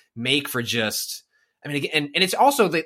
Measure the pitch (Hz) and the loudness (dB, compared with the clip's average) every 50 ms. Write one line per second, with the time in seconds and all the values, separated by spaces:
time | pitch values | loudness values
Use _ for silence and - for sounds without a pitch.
0 | _ _ _ 117 117 131 139 147 139 - - 123 117 104 110 120 110 104 - - | _ _ _ -6 -2 0 0 0 0 -2 -4 -4 -4 -2 -2 -2 -2 -2 -2 -4
1 | - - - - - _ _ _ _ _ _ _ - 143 147 143 135 - 156 151 | -8 -8 -10 -14 -14 _ _ _ _ _ _ _ -12 -6 -4 -4 -4 -2 -2 -2
2 | 147 143 143 170 190 180 - - 226 285 277 247 214 170 156 165 156 | -2 -2 0 0 0 0 2 4 4 4 6 4 2 4 2 0 -2